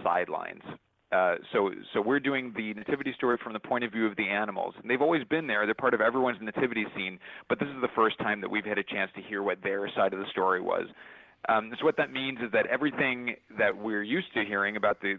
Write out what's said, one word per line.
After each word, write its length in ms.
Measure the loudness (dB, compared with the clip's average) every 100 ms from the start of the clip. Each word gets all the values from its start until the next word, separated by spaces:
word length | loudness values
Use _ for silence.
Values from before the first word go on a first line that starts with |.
sidelines. 580 | 2 2 2 -4 -6 -12 -14 -16 _ _ 0
Uh, 240 | 4 4 2 0
so, 180 | 2 2 0 -4
so 80 | -2
we're 180 | 2 2
doing 340 | 2 -2 -4 -6
the 160 | -6
nativity 400 | -4 -2 -2 -2
story 240 | 0 2 2
from 120 | -2
the 60 | -8
point 240 | -2 -2
of 80 | 0
view 140 | 2 0
of 100 | 2
the 100 | 0
animals. 480 | 0 0 -2 -4 -6
And 80 | -2
they've 120 | 2
always 220 | 4 2
been 240 | 2 -2 0
there. 180 | 2 2
They're 80 |
part 200 | 2 2
of 80 | 4
everyone's 380 | 4 4 2 0
nativity 440 | -4 -2 0 0 -4 -4
scene. 220 | -8 -8 -16 -12 -4
But 120 | -2
this 100 | -2
is 120 | -2
the 60 | -2 4
first 240 | 4 4
time 220 | -2 -2
that 100 | -2
we've 140 | -2 -2
had 120 | -2
a 60 |
chance 260 | -2 -2 -4 -6
to 60 |
hear 200 | -8 -2
what 200 | 0 0
their 260 | -2 -2 -2 2
side 180 | 2
of 60 | 0
the 100 | -4
story 300 | 0 2 2
was. 280 | 2 -2 -2 -10 -20 -20 -20 _ 0
Um, 220 | 0 0 0
so 60 | 0
what 100 | 2
that 140 | -2
means 280 | -2 -6 -4
is 100 | 0
that 140 | 2 2
everything 720 | 2 0 0 0 0 -4 -8 _ 0
that 200 | 0 0
we're 260 | -2 -2
used 300 | 0 -2 -2
to 100 | -4
hearing 320 | -2 0 0 0
about 260 | 0 0
the, 160 | -2